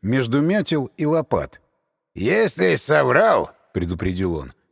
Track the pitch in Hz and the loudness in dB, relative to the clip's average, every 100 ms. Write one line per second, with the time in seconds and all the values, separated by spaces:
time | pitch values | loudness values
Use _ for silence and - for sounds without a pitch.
0 | 98 131 117 139 160 208 - 151 120 - | -2 0 0 0 2 0 0 -2 -4 -4
1 | 151 160 - 92 65 - _ _ _ _ | -2 -2 0 -2 -4 -12 _ _ _ _
2 | _ - 110 208 214 165 185 156 135 151 | _ -4 0 2 0 2 2 2 2 2
3 | 131 139 220 127 - - _ 90 87 85 | 4 4 4 2 -2 -10 _ -6 -4 -4
4 | 92 92 95 80 65 - _ | -4 -2 -4 -4 -8 -18 _